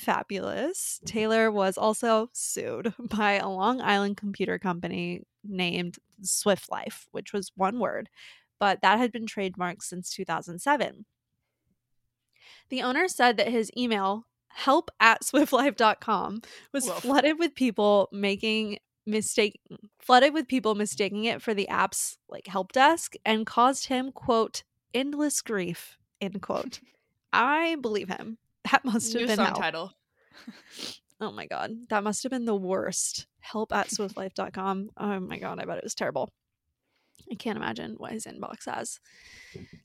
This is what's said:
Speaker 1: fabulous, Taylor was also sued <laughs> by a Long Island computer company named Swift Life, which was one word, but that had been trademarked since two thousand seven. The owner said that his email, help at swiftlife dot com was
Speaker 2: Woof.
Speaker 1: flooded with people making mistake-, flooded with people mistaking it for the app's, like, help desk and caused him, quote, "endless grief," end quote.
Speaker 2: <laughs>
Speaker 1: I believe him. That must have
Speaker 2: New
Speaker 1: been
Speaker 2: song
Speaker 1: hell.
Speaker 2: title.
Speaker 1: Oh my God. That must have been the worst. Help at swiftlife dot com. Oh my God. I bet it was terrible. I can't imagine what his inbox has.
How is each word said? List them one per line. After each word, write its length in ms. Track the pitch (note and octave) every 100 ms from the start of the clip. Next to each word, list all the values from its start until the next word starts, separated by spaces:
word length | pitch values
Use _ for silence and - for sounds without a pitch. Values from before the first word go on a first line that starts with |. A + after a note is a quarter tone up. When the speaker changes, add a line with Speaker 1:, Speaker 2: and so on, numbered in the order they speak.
Speaker 1:
fabulous, 1000 | - - - G3 F#3+ - C#4 F#4 - - -
Taylor 440 | A3+ A3 A3+ A3
was 260 | G#3 F#3+ F#3+
also 500 | A3 G#3+ A#3 A3 A#3
sued 600 | - - - A2+ A#2+ A3+ -
<laughs> 20 |
by 360 | A#3+ G#3+ G#3
a 140 | G3+ F#3+
Long 320 | F#3+ G#3 B3+
Island 360 | - G3+ G3+ G3+
computer 420 | G3+ G3 F3 F3+
company 640 | F#3+ F3 F3+ F3+ F3 F3 - _
named 540 | G#3 F#3 F3+ F3 F3 - _ -
Swift 460 | F#3+ - G#3 F#3 -
Life, 340 | - - - -
which 200 | - G3
was 200 | G3+ G3
one 240 | - F#3+ A#3+
word, 300 | F#3 - - - - - _ -
but 240 | G3+ F#3
that 160 | F#3+ G#3
had 140 | B3
been 140 | A3+ A3
trademarked 580 | - F#3+ F#3+ F3+ -
since 260 | - F3+ -
two 140 | -
thousand 340 | F#3 D#3+ - F3
seven. 480 | C#4 C#4+ G3+ C2+ G#3+ _ _ _ _ _ _ _ _ _ _ _ _ _ - - -
The 140 | C4
owner 240 | B3 C4+ F#4
said 300 | - A#3+ A3
that 100 | G#3+
his 220 | A#3 G#3+ -
email, 480 | B3 G#3+ F#3+ G#3 - _ _
help 380 | - - D4+ - -
at 220 | A3+ A3+
swiftlife 540 | - C#4+ D4 B3 C#4 G3+
dot 240 | A3 G3+
com 420 | - G3 - G#3 - - -
was 140 | C#4 B3
Speaker 2:
Woof. 120 | F3
Speaker 1:
flooded 360 | B3 C#4 C#4+ D#4
with 160 | E4+
people 540 | - C4 G#3+ G#3 G#3 -
making 640 | G3+ G3+ G3 A3 A3 G#3+ G#3 _ _ -
mistake-, 540 | G#3+ G#3 - G#3 - - - G#3 _
flooded 360 | - B3 C#4+
with 120 | D4+ C4
people 260 | C4 G#3+
mistaking 500 | G#3 G#3+ - G3 G3+
it 160 | A3+ -
for 120 | -
the 140 | G3+ G3
app's, 500 | - F#3+ - - - -
like, 180 | - -
help 260 | F#3+ F#3
desk 420 | B3+ C#4 E4 - -
and 220 | - A3 A3
caused 400 | - B3 C4+ -
him, 260 | B3+ C4
quote, 500 | - - A3+ G#3+ - - _ _
"endless 460 | A#3+ C#4 D4 D4 -
grief," 560 | - G#3 F3 E3+ - - _ -
end 220 | G3 G3
quote. 380 | - - - - - _ _
Speaker 2:
<laughs> 260 | _ _
Speaker 1:
I 440 | F#3 B3 D4+ E4 D#4+
believe 280 | A#3+ G#3 F#3
him. 300 | - A3 A3+ _ _ -
That 140 | C4+
must 280 | C4 G#3+ A3+
have 100 | A3+
Speaker 2:
New 40 | A#3
Speaker 1:
been 80 | G#3+
Speaker 2:
song 100 | F#3+
Speaker 1:
hell. 100 | -
Speaker 2:
title. 360 | E3+ D#3+ F3+ - _ _ _ - - - - - - - _ -
Speaker 1:
Oh 100 | G#3+
my 160 | - -
God. 240 | C#2 - A3+ A#3+
That 120 | G#3+
must 200 | G#3 G3+
have 80 | C4
been 140 | B3+
the 100 | A#3 G3+
worst. 680 | F#3 F#3+ - F#3 - - - _
Help 320 | - G#3+ A3
at 160 | G#3 F#3+
swiftlife 460 | - G3+ G#3+ F#3+
dot 180 | - F#3+
com. 380 | F#3+ F#3+ F#3+ G#3 -
Oh 240 | G#3 F#3+
my 180 | F#3+ -
God. 200 | F#3 F3
I 40 |
bet 140 | F3+ E3
it 60 |
was 100 | A3+
terrible. 380 | - F3+ C3+ - - _ _ _ _ _ _ _ _ -
I 40 | A3+
can't 200 | A3+ G#3
imagine 360 | - A3+ - A3
what 140 | -
his 120 | A3 -
inbox 400 | - - A3+ -
has. 320 | E3 A#3+ - _ - - - - - - -